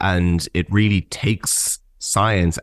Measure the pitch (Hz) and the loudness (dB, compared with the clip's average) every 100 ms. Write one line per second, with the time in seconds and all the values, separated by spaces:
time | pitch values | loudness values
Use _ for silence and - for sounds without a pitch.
0 | 95 90 87 85 - 90 82 98 107 98 | -2 2 2 0 0 -4 0 2 2 2
1 | - - - 107 - - - - _ _ | -2 -4 -2 -2 -2 -4 -4 -6 _ _
2 | - - 107 104 85 82 | -4 0 2 2 2 0